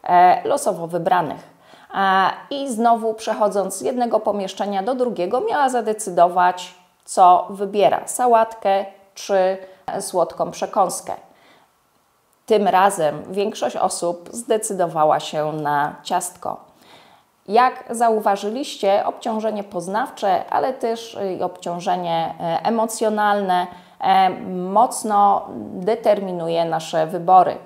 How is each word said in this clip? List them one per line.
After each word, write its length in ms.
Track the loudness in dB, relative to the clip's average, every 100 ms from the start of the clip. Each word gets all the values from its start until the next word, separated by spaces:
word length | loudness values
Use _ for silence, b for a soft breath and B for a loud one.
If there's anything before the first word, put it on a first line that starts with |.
e, 460 | 4 6 6 4 0
losowo 380 | -2 -2 -4 -4
wybranych. 640 | -4 0 0 0 -8 -14 _ B B B
E, 360 | -2 2 4 2 -2 -10
i 180 | -8 -6
znowu, 460 | 0 2 2 0
przechodząc 640 | -4 -6 0 0 0 -4 -4
z 40 |
jednego 400 | -4 -2 0 0
pomieszczenia 640 | 0 -4 -6 -6 -4 -2
do 120 | -2
drugiego, 460 | -2 -2 -2 -2 -2
miała 280 | -2 0 0
zadecydować, 1040 | 0 -2 -4 -2 4 4 4 2 0 -10 -16 _ _
co 420 | -6 6 8 8 2
wybiera, 500 | -6 -4 2 4 2 -4
sałatkę 760 | -2 4 4 4 0 0 0 -2 -14 _
czy 440 | -16 0 2 2 -2 B B -10 -8
słodką 500 | -4 -2 -2 -2 -6
przekąskę. 640 | -4 -4 0 0 0 -10 -14 -14 b b b b _ _ _ _ _ _ _ 0
Tym 220 | 2 4
razem 540 | 4 4 2 -2 -2 -8
większość 460 | -4 -4 -4 -6 -2
osób 520 | -2 0 -4 -4 -10
zdecydowała 880 | -14 -2 -2 -2 -2 -2 2 2 2
się 320 | -2 -4 -4
na 440 | -4 -2 0 -2 -6
ciastko. 540 | -4 -4 -4 -10 -10 -10 -14 b b b b b b _ 0
Jak 360 | 2 2 0 -10
zauważyliście, 1160 | 0 2 2 0 0 -4 -6 -8 -2 2 2 0
obciążenie 580 | -6 -6 -4 -4 -4
poznawcze, 800 | -8 -8 -4 -4 -4 -4 0 0 0
ale 220 | -2 -2
też 460 | -4 -4 -6 -8 -8 -6 -4
i 40 |
obciążenie, 920 | -6 -6 -8 -6 -2 -2 -2 -2 -4 -6
e, 260 | -4 -2 0
emocjonalne, 1000 | 0 -2 -2 -2 2 2 2 0 0 -2 B B B
e, 300 | 2 4 4 0 -8
mocno 960 | -6 0 2 2 0 0 4 4 4 -2 -12 -10
determinuje 920 | -4 -2 0 2 2 0 -6 -2 -2
nasze 420 | -2 -4 -2 -2 -2
wybory. 500 | -2 6 6 6 0